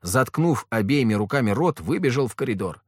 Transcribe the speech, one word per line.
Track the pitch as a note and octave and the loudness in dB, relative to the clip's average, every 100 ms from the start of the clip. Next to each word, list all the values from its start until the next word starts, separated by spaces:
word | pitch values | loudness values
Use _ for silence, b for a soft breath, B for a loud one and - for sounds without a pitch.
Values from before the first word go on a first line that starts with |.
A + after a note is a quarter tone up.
заткнув | F2 A#2+ B2+ - E3+ C3+ - | 0 0 0 2 2 0 0
обеими | A2+ G2+ C#3+ A#2 | -2 2 2 2
руками | G#2 G#2 C#3+ A2 | 0 0 0 2
рот, | G#2 E3+ - | 2 0 -2
выбежал | E2+ D#3+ D3 B2 B2+ | -4 0 0 0 -2
в | |
коридор. | - C3 G2+ F#2+ - | -4 -4 -2 -4 -8